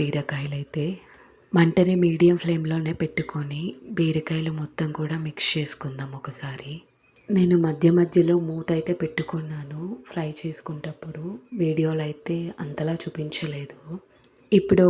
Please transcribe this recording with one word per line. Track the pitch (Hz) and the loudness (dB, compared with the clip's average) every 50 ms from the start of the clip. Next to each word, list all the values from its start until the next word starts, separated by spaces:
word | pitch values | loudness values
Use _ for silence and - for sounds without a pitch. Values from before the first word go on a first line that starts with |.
బీరకాయలు | 147 143 - 147 143 - 147 139 139 147 143 143 | -2 -2 0 -2 -4 -4 -4 -4 -4 -4 -6 -6
అయితే | 143 - - 156 147 170 185 - - _ - - - _ _ _ _ - - 175 | -8 -6 -4 -4 -2 -2 -4 -8 -12 _ -20 -20 -20 _ _ _ _ 0 4 6
మంటని | 165 165 165 185 180 185 185 180 175 | 6 6 6 4 4 4 4 4 4
మీడియం | 170 165 160 175 175 175 170 - | 2 4 6 6 6 6 4 2
ఫ్లేమ్లోనే | 170 170 160 156 156 160 165 160 156 165 - | 0 -2 0 0 -2 -2 -2 -2 -2 -2 -2
పెట్టుకొని | 160 156 - - 156 - - 151 147 143 147 147 170 202 - - - - 220 170 | -4 -4 -4 -6 -6 -6 -8 -8 -8 -6 -8 -8 -8 -8 -10 -12 -14 -8 -2 0
బీరకాయలు | 165 160 156 156 156 - 160 160 160 160 156 156 | 0 2 2 0 -2 -2 -4 -2 -2 -4 -4 -4
మొత్తం | 151 - - - 160 151 147 156 | -6 -8 -4 -4 -4 -4 -2 -4
కూడా | 156 151 160 165 160 | -4 -4 -4 -4 -6
మిక్స్ | 151 - - - - - 160 | -6 -2 0 2 2 2 2
చేసుకుందాం | 147 - - - - 139 135 135 135 135 135 135 | -2 -4 -6 -8 -10 -10 -8 -8 -10 -10 -10 -12
ఒకసారి. | - 143 - - 143 135 131 123 - 139 151 170 - _ _ _ _ _ _ _ _ - 202 | -12 -8 -8 -8 -8 -8 -10 -12 -12 -12 -14 -14 -16 _ _ _ _ _ _ _ _ 0 4
నేను | 190 180 175 180 170 165 | 4 6 6 6 6 4
మధ్య | 160 147 143 175 165 170 | 2 2 4 4 6 6
మధ్యలో | 180 170 165 - 180 170 165 175 175 165 | 6 4 6 4 4 4 6 4 2 2
మూత | 160 160 165 160 - 165 | -2 -6 -6 -2 -2 -2
అయితే | 160 160 175 175 - | -2 0 -2 -4 -4
పెట్టుకున్నాను | 170 160 - - 156 - - 160 156 151 156 147 143 143 151 156 170 190 233 254 - - | -4 -6 -4 -6 -6 -4 -4 -6 -6 -6 -10 -10 -10 -10 -10 -10 -8 -8 -10 -10 -12 -10
ఫ్రై | - 175 156 151 151 - | -6 -6 -6 -6 -6 -6
చేసుకుంటప్పుడు, | - 160 156 - - - 156 147 - 160 151 - - 165 151 156 156 180 208 247 - - 247 202 | -8 -8 -8 -8 -10 -10 -10 -10 -10 -12 -12 -12 -14 -14 -12 -10 -10 -10 -10 -12 -14 -12 -2 0
వీడియోలో | 170 160 156 160 156 160 160 156 151 | 0 0 2 2 0 0 0 -2 -4
అయితే | 151 151 - - - 170 170 170 170 - - 160 | -4 -6 -8 -6 -6 -4 -4 -4 -8 -8 -10 -10
అంతలా | 147 143 - 151 160 165 160 | -8 -6 -4 -2 -2 -2 -4
చూపించలేదు. | - 160 - 165 151 151 - - 165 151 143 143 143 - - - - 151 170 196 _ _ _ _ _ _ _ - _ - 214 196 | -6 -8 -8 -8 -8 -6 -6 -6 -6 -6 -6 -8 -10 -12 -16 -20 -14 -14 -14 -14 _ _ _ _ _ _ _ -16 _ 4 4 4
ఇప్పుడు | - - 190 180 180 | 6 6 6 6 6